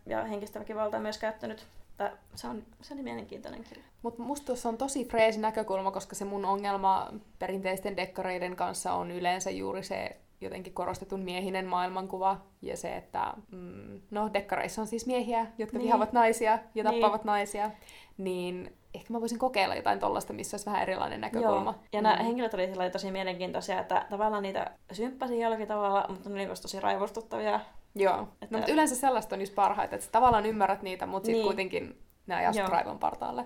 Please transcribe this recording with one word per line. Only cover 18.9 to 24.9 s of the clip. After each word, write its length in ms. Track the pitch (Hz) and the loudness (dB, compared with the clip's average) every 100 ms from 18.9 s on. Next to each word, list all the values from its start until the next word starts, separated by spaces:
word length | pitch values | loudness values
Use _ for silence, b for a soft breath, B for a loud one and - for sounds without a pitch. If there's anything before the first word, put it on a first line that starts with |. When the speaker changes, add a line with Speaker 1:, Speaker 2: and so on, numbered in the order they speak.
Speaker 2:
ehkä 180 | 185 - | -14 -6
mä 80 | 233 | -4
voisin 180 | 226 226 | -2 0
kokeilla 360 | 254 214 190 | 0 4 2
jotain 240 | - - 202 | 2 2 2
tollaista, 340 | 202 202 190 | 2 0 -4
missä 220 | 208 202 | -8 -8
olisi 120 | 208 208 | -8 -2
vähän 160 | 196 | 0
erilainen 380 | 185 185 - 220 | 0 0 -2 -4
näkökulma. 500 | 214 226 226 196 202 | -4 0 2 2 2
Speaker 1:
Joo. 140 | 220 - | -4 -4
Ja 100 | 208 | 2
nää 140 | 214 - | 4 6
Speaker 2:
Mm. 80 | |
Speaker 1:
henkilöt 300 | 226 240 226 | 4 0 0
oli 120 | 202 185 | 0 -2
sillä 240 | 185 180 | 0 -2
tosi 200 | 185 196 | -2 -4
mielenkiintoisia, 720 | 190 185 180 180 180 185 190 | -4 -4 -4 -4 -4 -2 -2
että 260 | 185 180 - | 2 2 2
tavallaan 320 | 202 214 208 | 0 2 2
niitä 280 | 196 - - - - | -2 -4 -4 -8 -12